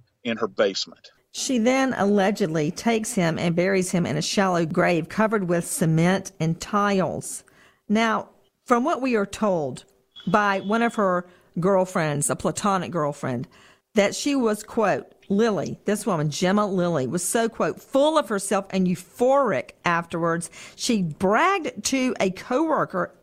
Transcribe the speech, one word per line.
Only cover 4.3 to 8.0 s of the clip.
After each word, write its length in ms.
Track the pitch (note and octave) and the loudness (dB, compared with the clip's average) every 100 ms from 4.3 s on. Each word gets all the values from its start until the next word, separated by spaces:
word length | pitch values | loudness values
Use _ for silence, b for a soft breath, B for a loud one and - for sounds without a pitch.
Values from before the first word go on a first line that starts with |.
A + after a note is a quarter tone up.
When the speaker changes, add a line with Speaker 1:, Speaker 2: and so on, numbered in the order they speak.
| - G3 F3 E3 | 0 2 0 0
Speaker 2:
grave 420 | F3 F3 F3 E3 | 2 2 2 -2
covered 400 | - A3 A3 F3+ | 0 0 0 0
with 160 | F3 | -2
cement 680 | E3+ - E3 D#3+ E3+ F#3+ F#3+ - | -2 -2 2 4 4 2 -2 -4
and 200 | D#3+ E3 | -4 -4
tiles. 840 | - G#3 G3+ G3 D#3+ D#2 - - - b b b - | -2 0 2 2 0 -4 -8 -12 -16 b b b -2
Now, 420 | G#3+ | 2